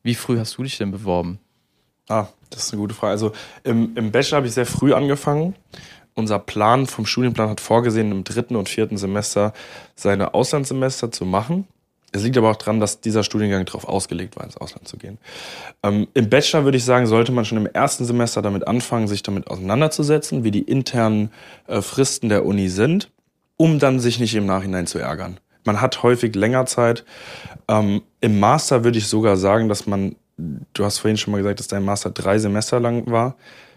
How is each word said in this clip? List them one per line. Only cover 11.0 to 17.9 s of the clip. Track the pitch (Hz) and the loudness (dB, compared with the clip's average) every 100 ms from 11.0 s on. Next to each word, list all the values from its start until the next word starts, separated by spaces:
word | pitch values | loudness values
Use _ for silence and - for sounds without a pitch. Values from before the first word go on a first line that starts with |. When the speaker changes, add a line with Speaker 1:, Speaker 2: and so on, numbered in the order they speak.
| 117 | -6
Speaker 2:
zu | - 92 | -6 -2
machen. | 92 113 175 196 _ _ _ _ | -2 0 -4 -4 _ _ _ _
Es | 101 | -4
liegt | 110 127 | 0 4
aber | 110 | 4
auch | 107 | 2
daran, | - 110 | 0 0
dass | 104 - | 0 -2
dieser | 113 107 | -2 0
Studiengang | 98 107 107 98 92 | 0 0 0 0 -2
darauf | - - | -8 -4
ausgelegt | 95 - 85 92 - | -4 -4 -8 -8 -12
war, | - | -16
ins | - | -14
Ausland | - - - | -14 -14 -18
zu | - | -16
gehen. | - 104 - - - - - - | -16 -16 -18 -18 -16 -16 -18 -4
Ähm, | 104 104 107 | 0 0 2
im | - 110 | 2 4
Bachelor, | 127 147 165 | 4 4 2
würde | 139 131 | 4 2
ich | 120 | 4
sagen, | 123 120 | 4 6
sollte | 113 117 | 4 4
man | 123 | 0
schon | 110 110 | 0 -2
im | 104 | -2
ersten | - 147 | 0 0